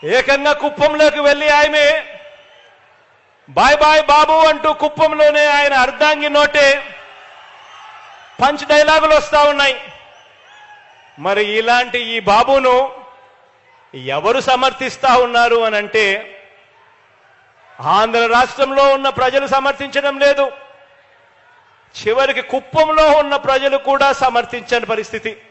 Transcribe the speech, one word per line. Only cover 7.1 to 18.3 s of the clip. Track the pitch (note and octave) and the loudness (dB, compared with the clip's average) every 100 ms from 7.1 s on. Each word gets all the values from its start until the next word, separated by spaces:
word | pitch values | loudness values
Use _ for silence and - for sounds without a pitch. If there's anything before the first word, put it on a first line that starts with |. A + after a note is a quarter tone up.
| - - - - - - - - - - - - - | -20 -20 -20 -20 -20 -20 -20 -20 -20 -20 -20 -20 -2
పంచ్ | C4 D4 D4 | -2 -2 0
డైలాగులు | D4 D4+ D#4 D#4 D4+ | 2 4 2 4 2
వస్తా | D4 D4 | 2 2
ఉన్నాయి. | D4 C#4+ C#4 B3+ - - - - _ _ _ - - - _ _ _ - | 2 2 -2 -2 -12 -20 -20 -20 _ _ _ -20 -20 -20 _ _ _ -10
మరి | E3 G3+ | -4 -2
ఇలాంటి | G#3 G#3+ A3+ A#3+ B3 A#3+ | -2 -2 0 0 0 -6
ఈ | A3+ A3+ | -6 -6
బాబును | G3 G#3 B3+ C4+ C4 B3 C4 - - - _ _ _ _ _ _ _ | 0 0 2 2 2 0 0 -8 -20 -20 _ _ _ _ _ _ _
ఎవరు | C3+ B2+ C#3 F3+ A#3+ | -14 -6 -4 -2 -2
సమర్థిస్తా | B3 B3+ C4 - C4 - C4 B3 | 0 0 0 -2 -10 -4 2 2
ఉన్నారు | B3 A#3+ A#3+ A#3 | 2 2 2 2
అని | A3+ G#3 | 0 -4
అంటే, | G#3 A3 G#3 G3 A3 - - _ _ _ _ _ _ _ _ _ _ _ _ - | -4 -2 0 -2 -8 -20 -20 _ _ _ _ _ _ _ _ _ _ _ _ -12
ఆంధ్ర | C3 F#3 A3+ A#3 | -2 0 0 0
రాష్ట్రంలో | A#3 | 2